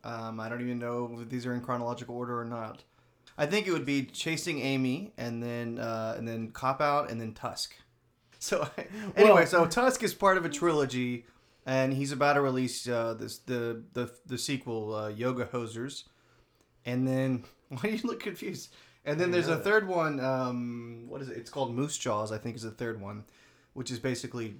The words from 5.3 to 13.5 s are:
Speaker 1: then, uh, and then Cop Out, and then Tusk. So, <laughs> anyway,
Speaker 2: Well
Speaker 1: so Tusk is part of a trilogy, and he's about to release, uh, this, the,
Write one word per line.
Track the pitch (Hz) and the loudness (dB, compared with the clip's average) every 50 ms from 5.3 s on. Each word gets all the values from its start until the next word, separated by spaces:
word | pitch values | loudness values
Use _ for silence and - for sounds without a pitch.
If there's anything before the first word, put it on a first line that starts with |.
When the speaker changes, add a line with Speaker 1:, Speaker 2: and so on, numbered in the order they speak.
| 117 117 | -4 -4
Speaker 1:
then, | 120 120 120 120 120 117 117 117 | -4 -4 -4 -4 -4 -4 -4 -4
uh, | 113 113 113 113 110 113 110 - | -4 -4 -2 -2 -2 -4 -4 -4
and | 117 117 | -6 -6
then | 113 113 113 110 | -4 -4 -6 -6
Cop | - - - 131 135 135 | -8 -2 0 0 2 4
Out, | 151 147 143 147 147 - | 2 4 4 2 2 0
and | - 113 | -4 -6
then | 117 110 | -6 -8
Tusk. | 110 - - 117 - - - - - - - _ _ _ _ _ _ _ _ _ _ - | -8 -6 -8 -8 -6 -6 -8 -10 -10 -20 -20 _ _ _ _ _ _ _ _ _ _ -12
So, | - - 202 170 151 139 - - - - | -4 -2 0 0 -2 -2 -6 -10 -12 -10
<laughs> | 190 214 214 196 - | -10 -10 -10 -4 8
anyway, | - 202 214 202 | 10 12 12 12
Speaker 2:
Well | 175 165 | 10 10
Speaker 1:
so | - 185 175 165 | 8 6 6 6
Tusk | 165 - 240 247 262 254 - | 6 4 4 4 4 4 2
is | 226 190 | -2 -2
part | - - 196 196 190 | -2 4 6 6 6
of | 190 165 | 6 2
a | 160 | 0
trilogy, | 147 - 170 170 160 147 143 123 120 127 123 123 123 120 - - _ _ _ _ _ _ _ | -4 2 2 4 4 4 2 2 0 -2 -2 -2 -2 -6 -8 -16 _ _ _ _ _ _ _
and | 131 131 131 131 131 135 | -2 2 2 2 2 2
he's | 135 139 139 | 0 -2 -2
about | 143 127 143 143 147 | 0 2 4 6 6
to | 143 | 6
release, | 143 135 127 127 127 123 - - - | 4 4 2 2 0 0 -2 -6 -4
uh, | 123 120 117 113 113 113 110 | -2 0 0 0 -2 -2 -4
this, | - 120 - - | -8 -10 -10 -12
the, | _ - | _ -4